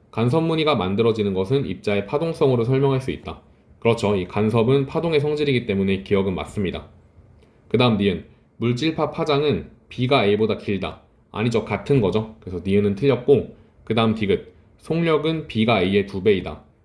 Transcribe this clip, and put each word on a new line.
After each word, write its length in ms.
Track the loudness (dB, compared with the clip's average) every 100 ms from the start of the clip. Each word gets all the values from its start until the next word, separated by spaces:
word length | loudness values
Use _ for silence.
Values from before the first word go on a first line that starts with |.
| _
간섭 320 | -2 0 0
무늬가 300 | 0 0 0
만들어지는 600 | 0 -2 0 0 0 -2
것은 320 | -2 -2 -2 -2
입자의 400 | -6 -2 -2 -2
파동성으로 580 | -4 -4 0 2 2
설명할 360 | 2 2 2 0
수 100 | -4
있다. 320 | -8 -10 -14 _ _ _ -2
그렇죠. 380 | 0 2 2 0
이 100 | -2
간섭은 600 | -2 0 2 4 2 0
파동의 340 | -2 0 0
성질이기 460 | 0 -2 0 0 0
때문에 360 | 0 0 -2
기억은 320 | 0 0 0
맞습니다. 540 | -4 -6 -6 -6 -6 -14 -20 _ _ -20 -20 _ _ -4
그 100 | 2
다음 180 | 2 2
니은, 280 | 0 -2 -8 _ _ -6
물질파 540 | -4 -2 -2 -2 -4
파장은 600 | -4 -2 0 0 -2 -6 -20 _
B가 380 | -6 0 2 4
A보다 320 | 2 2 0
길다. 440 | -4 -4 -6 -10 _ _ _
아니죠. 340 | -4 0 0
같은 360 | -2 -6 0 2
거죠. 360 | 2 0 -4 -12
그래서 200 | -12 -8
니은은 320 | 0 2 2 0
틀렸고, 580 | 0 0 4 4 2 -14 _ _
그 100 | -4
다음 200 | 0 2
디귿, 380 | 0 0 -2 -2 -20 _ _
속력은 680 | -6 -2 2 0 0 -4 -4
B가 360 | -2 2 2
A의 240 | 2 0 -2
두 160 | -2
배이다. 420 | 2 2 -2 -12 -18 _